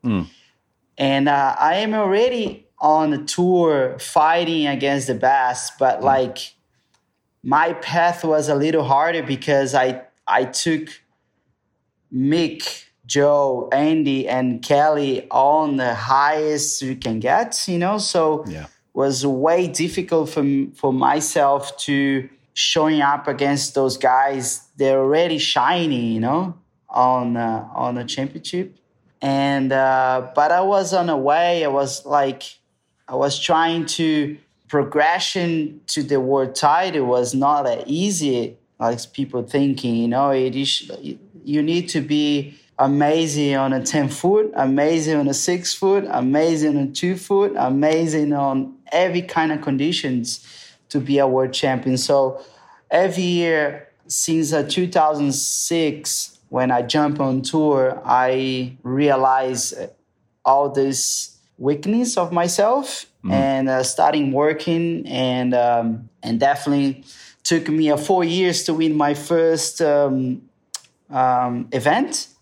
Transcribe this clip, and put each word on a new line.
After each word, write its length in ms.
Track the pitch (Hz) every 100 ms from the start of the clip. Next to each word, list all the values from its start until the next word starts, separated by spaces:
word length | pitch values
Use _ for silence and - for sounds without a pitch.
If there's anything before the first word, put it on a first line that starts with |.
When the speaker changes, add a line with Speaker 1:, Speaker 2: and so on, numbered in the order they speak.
Speaker 1:
Mm. 220 | 123 101 82 _ _ _ _ _ _ -
Speaker 2:
And, 320 | 139 139 143
uh, 260 | 143 135 -
I 180 | 151 180
am 180 | 220
already 720 | 214 202 196 247 247 208 - _ _
on 300 | 151 156 156
the 80 | 143
tour 760 | 151 - 180 180 165 143 127 -
fighting 680 | - 165 156 170 165 165 147
against 400 | 135 139 139 127
the 80 |
best, 640 | 123 127 135 127 123 - -
but, 220 | 131 -
Speaker 1:
Mm. 40 |
Speaker 2:
like, 500 | 135 135 127 - - _ _ _ _ _ _ _ _ _
my 300 | 127 143 165
path 520 | 170 - 156 175 175
was 240 | 165 151 147
a 60 |
little 300 | 143 151 160
harder 380 | 131 135 160 170
because 520 | 135 131 - 139 135
I, 280 | 135 131 127 - _ -
I 180 | 110
took 440 | 127 - 170 156 156 - _ _ _ _ _ _ _ _ _ _ _
Mick, 720 | 127 135 160 165 - - - - _ 120
Joe, 640 | 143 143 147 139 123 -
Andy, 560 | 135 151 160 143 135 127
and 340 | 127 127 120
Kelly 640 | - 143 156 151 139 127 -
on 460 | 120 139 156 151 135
the 180 | 127
highest 880 | 113 110 135 143 151 151 151 - -
you 120 | 131
can 260 | 131 127 110
get, 440 | 123 170 233 - -
you 120 | 175
know? 200 | 180 214
So 460 | 202 180 160 151 156
Speaker 1:
Yeah. 180 | 156 151 _ _
Speaker 2:
was 320 | - 139 127
way 440 | 139 131 151 175 180
difficult 600 | 139 165 165 180 165 151
for 100 | 156
m-, 320 | 139 139 135
for 180 | - 139
myself 840 | 131 131 147 - 170 139 139 139 -
to 500 | - 139 139 135 131 _ _
showing 460 | - - 165 156 156
up 280 | 139 143 147
against 460 | 135 139 143 139
those 220 | 139 135 127
guys. 680 | 127 131 135 135 123 - _ 143
They're 220 | 135 135
already 380 | 135 151 175 156
shining, 680 | - - 127 180 165 127 117
you 80 | 110
know, 340 | 117 156 185 170 _ _ _
on, 480 | - 127 127 120 120
uh, 320 | 117 113 -
on 200 | - 123
the 100 | 123
championship. 720 | 120 - 135 - - 180 190 _ _ _ _ _
And, 500 | 139 135 139 139 135
uh, 560 | 135 131 131 131 131 127
but 160 | - 151
I 80 | 175
was 300 | 190 202 175
on 160 | 185 170
a 80 | 147
way. 480 | 135 151 175 175
I 40 | 151
was, 360 | 139 135 131
like, 380 | 139 147 139 120 - - _ _ _ _ -
I 80 |
was 240 | 127 139 139
trying 480 | - 165 165 165 151
to 500 | - 160 151 143 151 _ _ _
progression 1120 | 147 143 151 151 180 - 190 175 165 147 - -
to 160 | -
the 180 | 135 139
world 340 | 127 135 131
title 520 | 135 147 160 190 160 127
was 280 | 123 120
not 300 | 135 139 147
that 200 | 127 117 -
easy, 720 | 151 202 180 147 123 113 - _ _
like 220 | 117 117 -
people 280 | - 135 127
thinking, 540 | 120 143 139 131 123 117
you 120 | 117
know, 220 | 123 139
it 240 | 135 127
is, 360 | 127 135 - - - 143 - - -
you 200 | - 147
need 260 | 151 170 175
to 140 | 165
be 520 | 135 151 147 147 143 - _ -
amazing 800 | 135 143 147 160 165 147 143 139
on 160 | 135
a 100 | 131
ten 260 | - 156 135
foot, 440 | - 175 208 214
amazing 600 | - 135 135 147 165 156 151
on 100 | 139
a 60 |
six 400 | 135 - 180 175
foot, 300 | - 190 196 -
amazing 680 | 131 127 143 165 160 151 147
on 160 | 135
two 240 | - 180 185
foot, 380 | - 196 202 135
amazing 760 | 127 135 151 160 165 156 147
on 400 | 143 139 135 131 - -
every 300 | 160 185 175
kind 300 | 175 - 160
of 100 | 151
conditions 840 | 151 135 147 170 143 127 117 - - - - _ _
to 100 | 147
be 180 | 127 143
a 80 | 135
world 280 | 127 131
champion. 420 | 131 143 127 127 127
So 440 | - 139 131 131 - - - - _
every 320 | 165 185 175
year 640 | 180 175 170 160 143 - - _ _
since, 460 | - - 160 147
uh, 120 | 156
two 220 | 143 165 180
thousand 460 | 175 156 147 143
six, 1040 | 135 - - - 170 156 151 - - - _ _
when 200 | 127 127
I 120 | 123
jump 380 | 131 151 147 143
on 200 | 135 131
tour, 600 | 127 160 151 139 131 131
I 720 | - 123 127 131 131 131 127 131
realize 920 | 127 135 147 131 131 131 131 123 - - 98 _ _ _ _ _
all 240 | - 135 143
this 680 | 135 135 135 - - - _ _ _
weakness 640 | 131 147 190 226 240 -
of 140 | 170
myself 720 | 175 175 175 208 262 269 - - _
Speaker 1:
Mm-hmm. 80 | -
Speaker 2:
and, 360 | 135 135 135 135
uh, 140 | 131
starting 480 | 127 - 156 151 143
working 720 | 135 151 156 - 165 170 165 -
and, 440 | 127 127 127 123
um, 560 | 123 120 120 117 113 - _
and 160 | 113 113
definitely 640 | 139 143 - 143 139 131 - - - _
took 260 | - 170 160
me, 220 | 156 156
uh, 60 | 147
four 260 | 147 185
years 400 | 170 175 185 165
to 120 | -
win 220 | 156 160 151
my 180 | 147
first, 680 | 147 - 170 165 165 - -
um, 600 | 160 147 143 131 127 127 - _ _ - _ _ _
um, 560 | 135 127 123 123 120 120
event. 560 | 135 127 196 339 - - _